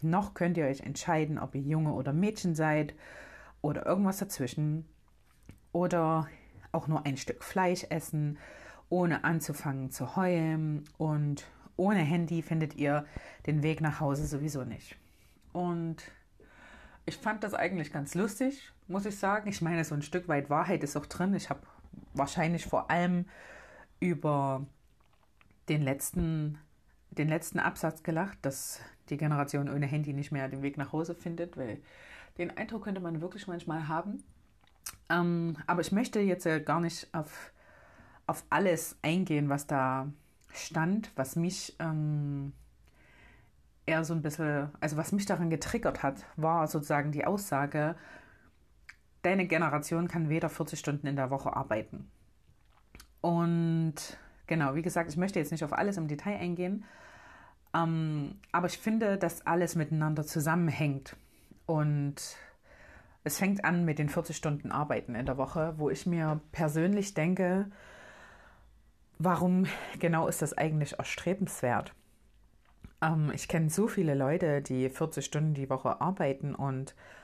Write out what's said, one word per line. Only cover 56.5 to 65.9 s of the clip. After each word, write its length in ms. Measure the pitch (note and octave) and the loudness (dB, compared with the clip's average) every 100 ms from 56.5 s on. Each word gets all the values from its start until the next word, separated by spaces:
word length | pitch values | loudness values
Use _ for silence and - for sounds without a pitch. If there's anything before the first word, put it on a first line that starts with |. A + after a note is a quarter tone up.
| F3 F3+ G3+ - - - - - - - - - | -2 -2 -4 -8 -18 -20 -20 -20 -20 -20 -20 -4
ähm, 640 | E3 E3 D#3+ D#3 D3+ C#3+ - - | 0 2 2 0 0 -4 -8 -4
aber 160 | E3+ F3+ | 0 0
ich 100 | - | -2
finde, 400 | A3 A3 A3 G3 | 0 2 2 2
dass 280 | F3 - - | 0 -2 0
alles 280 | E3+ E3 | 2 2
miteinander 500 | E3 D3+ D#3 D#3 D3+ | 0 0 2 2 0
zusammenhängt. 920 | D3 E3 D3 E3+ E3+ - D3+ C3+ - - - - - - - | -2 0 2 4 2 2 0 0 -6 -18 -20 -20 -20 -10 -2
Und 720 | D#3 D3+ D3 C#3+ C#3+ - - - - - - - - - - | 2 2 2 0 -4 -10 -14 -20 -20 -20 -20 -20 -20 -20 -10
es 160 | D3+ - | -6 0
fängt 260 | F#3+ G3 | 2 2
an 200 | D#3+ F3 | 2 4
mit 160 | E3+ D3+ | 4 2
den 80 | D3 | 0
vierzig 280 | F3 E3 D#3 | 0 -2 -2
Stunden 360 | D#3+ D3 - | -2 -2 -2
Arbeiten 420 | C#3 D3 A#2 - | -2 0 -2 -2
in 100 | A#2 | -4
der 120 | C3+ C3 | -2 0
Woche, 380 | C3 E3 D#3+ D#3+ | 0 0 -2 0
wo 120 | |
ich 160 | D3 | 0